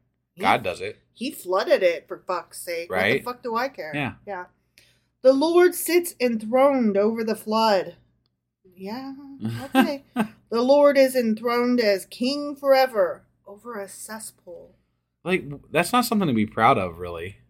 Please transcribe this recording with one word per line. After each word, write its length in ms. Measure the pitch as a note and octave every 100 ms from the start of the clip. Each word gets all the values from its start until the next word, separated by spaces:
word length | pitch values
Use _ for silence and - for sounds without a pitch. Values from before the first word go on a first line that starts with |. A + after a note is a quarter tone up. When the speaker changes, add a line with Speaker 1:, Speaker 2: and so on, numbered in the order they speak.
| _ _ _
Speaker 1:
He 80 | -
Speaker 2:
God 200 | F#2+ A#2+
does 180 | G2+ E2
it." 180 | F#2+ - _
Speaker 1:
He 180 | _ B3+
flooded 500 | - F3+ F#3 F4+ C4
it, 240 | F3+ D#3+ -
for 120 | E3 -
fuck's 340 | F3+ - -
sake. 300 | - E3+ E3+
What 60 | F#3
the 60 |
Speaker 2:
Right? 220 | F#3+ -
Speaker 1:
fuck 180 | B3 B3
do 140 | B3 A3+
I 120 | C4+
care? 220 | C4+ D#3
Speaker 2:
Yeah. 200 | D3 C3 - -
Speaker 1:
Yeah. 180 | F#3 F3+ _ _ _ _ _ _ _
"The 100 | B3+
Lord 420 | C4+ D#4 E4+ F4+
sits 400 | F4 - F4 F4 -
enthroned 760 | B3 A3+ G#3+ B3+ C#4 C4+ A3+ G3
over 280 | G#3+ A3+
the 100 | A3
flood." 600 | G#3+ G#3+ A3 A3 G3 E3 - _ _ _ _ _ _ F#3+ F3+
Yeah, 380 | F#3+ A#3 C4+ C4+ C#4 C#4
Speaker 2:
<laughs> 240 | A2+ A2+ C4
Speaker 1:
okay. 300 | B3+ C4 C#4+ -
"The 480 | B3 A3 - _ A3+
Lord 340 | B3 D4 C#4+ C#4
is 200 | C4 B3+
enthroned 640 | A3+ G#3+ A#3+ A#3+ B3 B3
as 260 | G#3+ G3 -
king 480 | - B3+ C#4+ D4
forever 680 | C#4 C#4 C4 B3+ A3+ F3 C#3+ _ _
over 360 | - G3+ A#3 A3+
a 80 | G3
cesspool." 880 | - - A3 A3 - - E3+ E3+ _ _ _ _ _
Speaker 2:
Like, 200 | E3+ F#3 C#3+ C#3+ -
that's 200 | D3+ F3
not 120 | B3
something 240 | A#3+ A3 F3
to 60 |
be 120 | A2+ G#2+
proud 320 | - A#2 B2+
of, 200 | F#2 E2+
really. 400 | F2 E2+ F2+ -